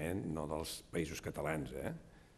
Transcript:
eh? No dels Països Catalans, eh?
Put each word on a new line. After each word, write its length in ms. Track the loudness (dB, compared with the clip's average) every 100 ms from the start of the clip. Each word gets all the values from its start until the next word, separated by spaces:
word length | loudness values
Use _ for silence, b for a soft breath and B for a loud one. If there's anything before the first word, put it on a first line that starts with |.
eh? 120 | 2
No 340 | 2 2 0 2
dels 300 | 0 0 -4 -2
Països 320 | 2 2 0
Catalans, 480 | -2 0 2 2 0 -2
eh? 160 | -2 -2 B B B